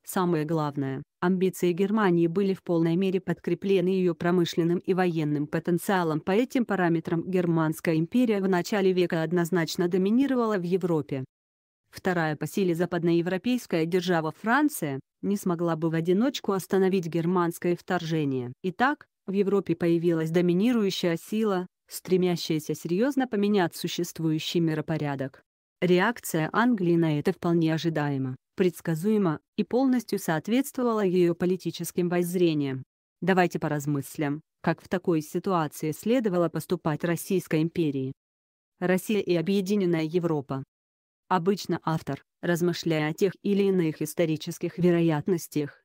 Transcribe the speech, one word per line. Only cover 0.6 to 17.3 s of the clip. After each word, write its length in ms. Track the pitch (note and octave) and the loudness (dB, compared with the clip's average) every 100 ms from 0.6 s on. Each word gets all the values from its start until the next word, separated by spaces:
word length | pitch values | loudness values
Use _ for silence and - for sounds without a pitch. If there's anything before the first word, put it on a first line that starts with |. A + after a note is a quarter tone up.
| D3 C#3 C3+ C3+ - - | -2 -2 -4 -6 -10 -4
амбиции 500 | F3+ F#3+ F#3 - F3+ | 0 2 0 0 0
Германии 560 | F3 G3 A3 G3+ E3+ E3+ | 0 0 2 4 4 2
были 260 | E3+ G3 | 2 0
в 80 | F#3+ | -2
полной 360 | - E3+ E3 E3+ | 0 0 2 2
мере 240 | F#3+ F#3 | 0 0
подкреплены 680 | - E3+ - E3+ G3+ G3 F3+ | -2 -4 -2 -2 2 2 2
её 260 | F#3+ F3+ E3 | 2 2 0
промышленным 640 | E3+ F3+ E3+ - E3 F3 | 2 2 2 2 0 0
и 140 | - | 0
военным 540 | F#3 F#3 E3 D3+ D3 D3+ | 0 0 0 0 -2 -2
потенциалом. 720 | E3 D#3+ F3 - F#3+ E3 D3+ | -4 0 -2 0 0 0 -2
По 120 | - | 0
этим 340 | G3 B3 C4+ A3+ | 0 0 -2 -2
параметрам 580 | F#3+ F3 E3 - E3+ | 0 2 0 -2 -4
Германская 720 | F3+ F#3 E3+ E3 D#3 D#3 - D#3+ | -2 0 2 2 0 -2 0 0
империя 460 | E3 A#3+ B3 G3+ | 0 2 2 2
в 80 | F#3+ | 2
начале 420 | F3+ E3+ G#3+ F#3+ | 0 0 0 2
века 320 | F#3 F3 E3 | 2 0 0
однозначно 640 | D#3+ F3 E3+ F#3 D#3+ - F3 | 0 0 0 0 0 0 0
доминировала 680 | F#3 F#3+ A#3 C#4 B3+ A3+ G#3 | 2 2 2 2 2 0 0
в 60 | |
Европе. 600 | F3 F#3 F3+ D#3+ C#3 C#3 C3 _ _ _ _ _ _ | 0 0 0 0 -2 -6 -8 _ _ _ _ _ _
Вторая 460 | - G3 F3 D#3 D3+ | -6 -2 0 0 -2
по 100 | D#3 | -4
силе 260 | - F#3 | -2 0
западноевропейская 1120 | E3 F3+ F3 E3+ E3+ E3+ F#3 A#3+ B3 - E3+ E3 | 0 0 0 2 2 0 -2 -2 -4 -2 -2 0
держава 460 | F#3 F3+ E3+ D#3 | 0 0 0 -2
Франция 720 | - G#3+ C4 D4+ - D#3 C3+ - _ | -6 0 2 2 0 -6 -6 -10 _
не 140 | F#3+ G3+ | -4 -2
смогла 400 | F#3+ E3+ E3+ D#3+ | -2 0 0 0
бы 140 | E3 | 0
в 40 | |
одиночку 600 | E3 E3 F#3 C4 - - | -2 0 2 0 -2 -4
остановить 540 | G3 - F#3+ F#3+ F#3+ E3+ | -4 0 2 2 2 -2
германское 680 | E3 E3 | -2 0